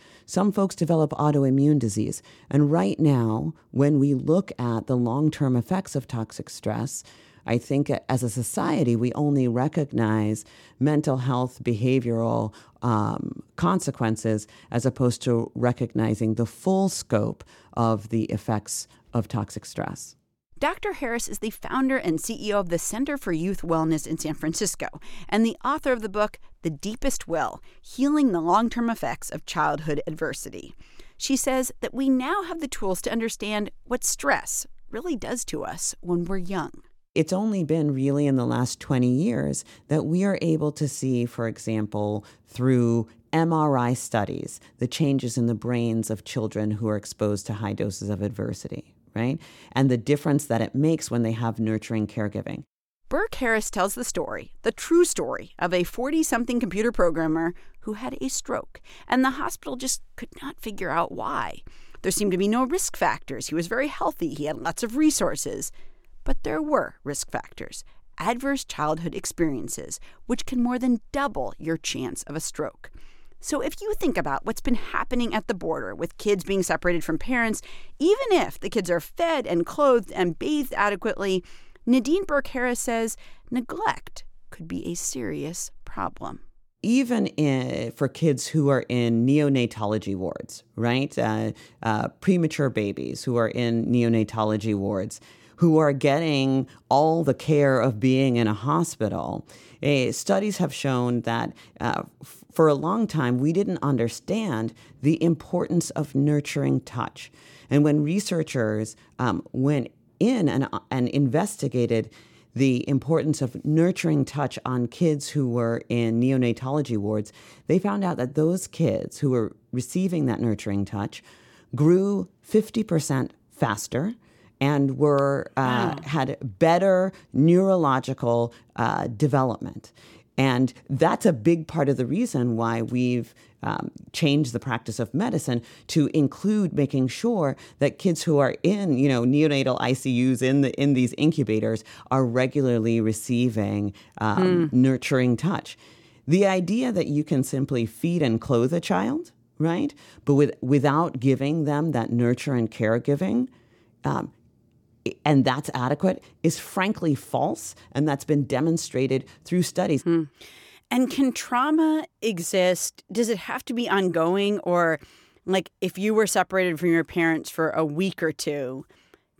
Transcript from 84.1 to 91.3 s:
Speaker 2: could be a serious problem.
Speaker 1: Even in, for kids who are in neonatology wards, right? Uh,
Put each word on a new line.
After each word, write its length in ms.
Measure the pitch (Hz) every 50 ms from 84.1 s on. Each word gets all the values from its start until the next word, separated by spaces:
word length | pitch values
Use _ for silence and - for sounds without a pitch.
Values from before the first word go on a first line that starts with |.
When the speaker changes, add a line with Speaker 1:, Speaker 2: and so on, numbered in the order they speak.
| - - - - - - - -
Speaker 2:
could 180 | - - 165
be 160 | 165 180 - -
a 80 | 175 175
serious 760 | - - - - 262 226 98 - 143 143 160 175 - - - - - -
problem. 560 | - - - 92 - - - - - - - - - _ - - _ _ _
Speaker 1:
Even 460 | - 214 240 269 262 233 247 214 196
in, 640 | - - - 151 143 135 131 127 127 123 113 117 117
for 160 | - - 143
kids 400 | 131 - - 165 156 135 120 -
who 220 | - - 160 139 139
are 160 | 135 120 - -
in 380 | 127 123 120 117 117 113 120
neonatology 880 | 131 143 151 147 143 135 127 120 113 - 110 107 101 110 107 - 98 98
wards, 480 | 92 92 80 - - - - - - _ _ _
right? 400 | 110 117 117 123 131 139 - - -
Uh, 320 | 117 110